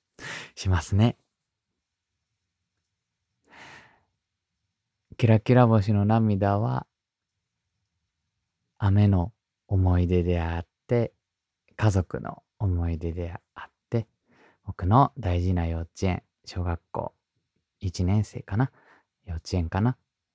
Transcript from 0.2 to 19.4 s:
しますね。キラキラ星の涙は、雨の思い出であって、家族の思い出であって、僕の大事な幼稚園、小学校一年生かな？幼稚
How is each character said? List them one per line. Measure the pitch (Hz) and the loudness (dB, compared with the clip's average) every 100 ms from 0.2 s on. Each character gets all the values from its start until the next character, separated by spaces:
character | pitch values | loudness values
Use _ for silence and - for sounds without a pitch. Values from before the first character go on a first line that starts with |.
| - - - | -16 -16 -16
し | - 95 | -8 -2
ま | 87 | -2
す | - 98 | 0 2
ね。 | 117 - _ _ _ _ _ _ _ _ _ _ _ _ _ _ _ _ _ _ _ _ _ _ _ - - - - _ _ _ _ _ _ _ _ _ _ _ _ - | 2 0 _ _ _ _ _ _ _ _ _ _ _ _ _ _ _ _ _ _ _ _ _ _ _ -20 -20 -20 -20 _ _ _ _ _ _ _ _ _ _ _ _ -2
キ | 110 | 2
ラ | 110 | 4
キ | - | 4
ラ | 123 120 | 4 6
星 | 113 101 | 4 2
の | 104 | 0
涙 | 101 113 110 98 98 101 | 2 2 2 2 2 0
は、 | 120 127 - _ _ _ _ _ _ _ _ _ _ _ _ _ _ _ _ _ _ - | -2 -6 -10 _ _ _ _ _ _ _ _ _ _ _ _ _ _ _ _ _ _ -2
雨 | 101 101 104 | 2 4 4
の | 92 90 _ _ _ - | 4 0 _ _ _ -2
思 | 98 90 90 | 0 4 4
い | 87 | 4
出 | 90 | 2
で | 87 87 | 2 0
あ | 82 85 | -2 -6
っ | - _ - | -8 _ -4
て、 | 120 117 _ _ _ _ _ _ - | -2 -2 _ _ _ _ _ _ -2
家 | 107 | 0
族 | 95 90 64 | 0 -2 -8
の | 53 - _ - | -10 -14 _ -6
思 | 101 87 85 | -2 -2 -2
い | 82 | -4
出 | 82 | -6
で | 82 85 85 _ | -8 -10 -12 _
あ | - - | -20 -20
っ | _ - | _ -6
て、 | 117 - _ _ _ _ _ | -6 -6 _ _ _ _ _
僕 | - - 90 | -16 -6 2
の | 120 139 - | 2 2 -2
大 | 95 87 | -4 -2
事 | 90 | 0
な | 90 82 | -2 -2
幼 | 82 | -6
稚 | 82 - | -8 -6
園、 | 95 90 _ _ | -4 -4 _ _
小 | - - | -14 -8
学 | 90 85 _ | -6 -6 _
校 | - 82 _ _ _ _ _ _ - | -10 -10 _ _ _ _ _ _ -10
一 | 95 - | -8 -4
年 | 90 104 | 0 0
生 | 104 - | -2 -8
か | - 101 | -6 -4
な？ | 131 _ _ _ _ _ - | -4 _ _ _ _ _ -12
幼 | |
稚 | 80 | -12